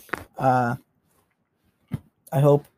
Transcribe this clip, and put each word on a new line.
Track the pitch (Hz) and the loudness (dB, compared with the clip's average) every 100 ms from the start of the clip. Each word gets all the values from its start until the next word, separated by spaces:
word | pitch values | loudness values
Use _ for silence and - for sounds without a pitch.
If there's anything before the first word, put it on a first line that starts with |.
| - - - - | -10 -12 -12 -4
Uh, | 131 127 120 123 _ _ _ _ _ _ _ _ _ _ - - - _ - | 0 0 0 -6 _ _ _ _ _ _ _ _ _ _ -16 -14 -16 _ -6
I | 147 | 0
hope | 143 147 - | 4 2 0